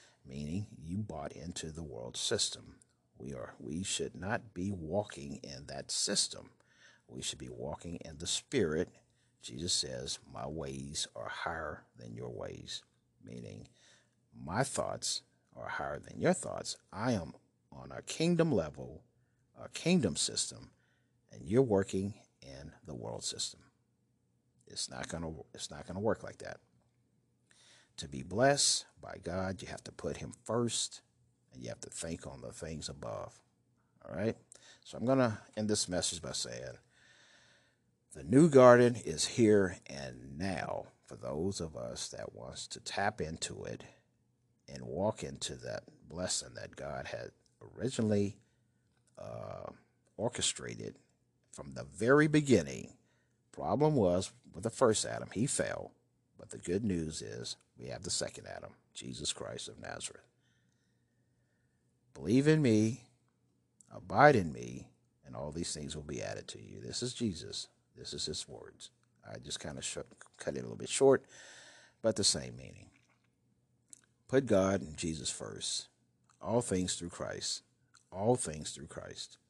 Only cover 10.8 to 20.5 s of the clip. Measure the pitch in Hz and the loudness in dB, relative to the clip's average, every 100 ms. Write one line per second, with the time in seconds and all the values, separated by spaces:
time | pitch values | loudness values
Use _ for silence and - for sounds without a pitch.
10.8 | 69 80 - - 53 - - 82 76 - | -8 -6 -8 -8 -8 -6 -4 -4 -6 -8
11.8 | - 58 58 57 62 53 50 50 50 - | -14 -18 -14 -10 -10 -8 -10 -10 -10 -12
12.8 | - _ _ _ 53 60 55 52 - _ | -14 _ _ _ -16 -14 -14 -14 -18 _
13.8 | - - _ _ _ 57 69 101 135 - | -20 -20 _ _ _ -14 -4 0 0 0
14.8 | 50 - - - - _ _ - - - | -2 -2 -4 -4 -8 _ _ -12 -8 -4
15.8 | 71 71 - - 160 185 - 50 - - | -4 -6 -8 -2 0 2 -2 -6 -8 -10
16.8 | _ 90 127 107 71 - _ _ _ - | _ -4 0 0 -2 -10 _ _ _ -16
17.8 | 65 65 - - 165 170 165 104 78 67 | -12 -12 -8 0 4 4 4 4 2 -4
18.8 | - - - _ _ _ _ - - - | -14 -14 -20 _ _ _ _ -18 -12 -2
19.8 | 165 180 98 73 - 57 - | 4 4 4 2 -2 -2 -4